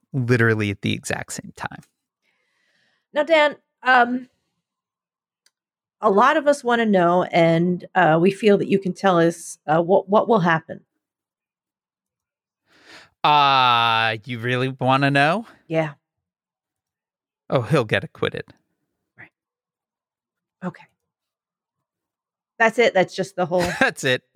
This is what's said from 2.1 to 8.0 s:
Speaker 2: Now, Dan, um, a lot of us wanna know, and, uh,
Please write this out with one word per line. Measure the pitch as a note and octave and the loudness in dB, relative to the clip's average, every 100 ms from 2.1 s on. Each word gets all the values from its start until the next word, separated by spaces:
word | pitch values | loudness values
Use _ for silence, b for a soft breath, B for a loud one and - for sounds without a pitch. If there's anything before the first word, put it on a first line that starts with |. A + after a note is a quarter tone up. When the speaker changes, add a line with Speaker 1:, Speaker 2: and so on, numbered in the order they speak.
| _ _ _ _ _ _ _ _ _ _ | _ _ _ _ _ _ _ _ _ _
Speaker 2:
Now, | C#4 | -6
Dan, | D4+ D#4+ D4 - _ _ | 0 2 2 -2 _ _
um, | B3 B3+ A#3+ B3+ B3+ _ _ _ _ _ _ _ _ _ _ _ _ _ _ _ _ - | 0 2 2 -2 -10 _ _ _ _ _ _ _ _ _ _ _ _ _ _ _ _ -4
a | G#3 | 0
lot | G3 B3 D#4 | 2 4 2
of | C#4+ | 0
us | C#4+ | -2
wanna | A#3+ A#3 A3+ | 0 0 2
know, | G3 E3+ F3+ | 2 4 2
and, | F3+ - E3 E3 F3 F3+ - | 0 2 2 2 0 -2 -4
uh, | - | 0